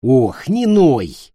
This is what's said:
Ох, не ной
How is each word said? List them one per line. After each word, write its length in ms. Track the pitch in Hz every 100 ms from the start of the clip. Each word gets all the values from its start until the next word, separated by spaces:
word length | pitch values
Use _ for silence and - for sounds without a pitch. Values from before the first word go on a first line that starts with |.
Ох, 460 | 120 131 110 - -
не 180 | 226 233
ной 640 | 208 175 123 87 - -